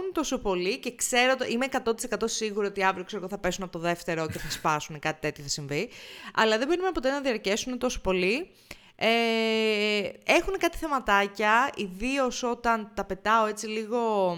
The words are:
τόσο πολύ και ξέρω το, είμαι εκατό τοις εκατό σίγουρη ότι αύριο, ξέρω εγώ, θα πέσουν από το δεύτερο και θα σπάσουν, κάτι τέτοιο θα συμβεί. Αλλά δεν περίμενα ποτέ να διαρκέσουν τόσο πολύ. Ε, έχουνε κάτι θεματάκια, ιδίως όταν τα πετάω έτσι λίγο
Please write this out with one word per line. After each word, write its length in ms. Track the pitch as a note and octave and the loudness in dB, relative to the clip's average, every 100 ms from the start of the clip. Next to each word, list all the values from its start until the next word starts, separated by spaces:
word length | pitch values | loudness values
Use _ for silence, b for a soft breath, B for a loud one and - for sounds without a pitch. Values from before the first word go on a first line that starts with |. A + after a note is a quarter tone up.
| F#4+ | -4
τόσο 260 | E4+ C#4 C4 | -2 -2 -2
πολύ 400 | G#3 F3+ F3+ C4 | 0 0 0 -2
και 160 | B3 | -6
ξέρω 420 | - - A#3+ B3+ C4 | -4 0 4 4 2
το, 80 | |
είμαι 200 | B3+ A#3 | 0 -2
εκατό 300 | C4 C4 A3+ | 0 -2 0
τοις 100 | A3+ | -2
εκατό 220 | - G3 A3 | -2 -2 -2
σίγουρη 400 | - A3 G3+ G3+ | -2 -4 -2 -2
ότι 160 | G3 | 2
αύριο, 200 | F#3+ F#3 | 2 0
ξέρω 180 | F3 G#3 | -4 -8
εγώ, 80 | F3 | -6
θα 80 | G3+ | -4
πέσουν 240 | F#3 F3+ | -2 -2
από 80 | F3+ | -6
το 60 | E3+ | -4
δεύτερο 480 | E3+ E3+ - D#3+ D#3 | -2 -2 -2 -2 -2
και 120 | F3 | -4
θα 120 | D3+ | -6
σπάσουν, 480 | - E3 D3+ - D#3 | -2 0 0 -2 -6
κάτι 220 | D#3 D#3 | -4 -2
τέτοιο 220 | D3+ D3 | -4 -4
θα 60 | C#3 | -6
συμβεί. 380 | - C#3 D3 A#3+ B B B G#3+ | -6 -4 -4 -4 B B B -6
Αλλά 240 | - A3 A3 | 2 4 4
δεν 80 | C4+ | 2
περίμενα 240 | F4 F#4 | 0 0
ποτέ 180 | D#4 B3 | 0 0
να 100 | C#4 | 0
διαρκέσουν 580 | C4+ A3 G3 A#3 - B3 | 0 0 0 -2 -2 -4
τόσο 220 | B3 - | -4 -2
πολύ. 500 | F#3+ F#3 F#3 B3+ F#4+ B B B B B | 0 2 2 0 -4 B B B B B
Ε, 1120 | A3+ A#3 A#3 A3+ A3+ A3 A3 G#3 G#3 G#3 G3 - | 2 2 2 2 2 2 2 2 2 0 -2 -4
έχουνε 320 | - D4+ F#4 F#4+ | 2 2 2 0
κάτι 200 | E4+ - | 0 -2
θεματάκια, 960 | D#4+ C4+ G#3+ G3+ G3+ G3+ G#3+ A3+ G#3+ - | -2 -2 4 4 4 2 4 4 2 -2
ιδίως 680 | G3+ F#3 B3 C#4 B3+ - | -8 -4 -2 0 0 0
όταν 480 | B3 A#3+ A#3+ A3+ G#3+ | -2 0 0 0 -2
τα 100 | - | -8
πετάω 420 | G3 F#3+ G#3 A3+ G#3+ | -6 -2 2 4 4
έτσι 200 | G#3 A3 | -2 -4
λίγο 680 | A3 G#3+ A#3+ A3+ G3+ F#3 | -4 -2 0 2 4 2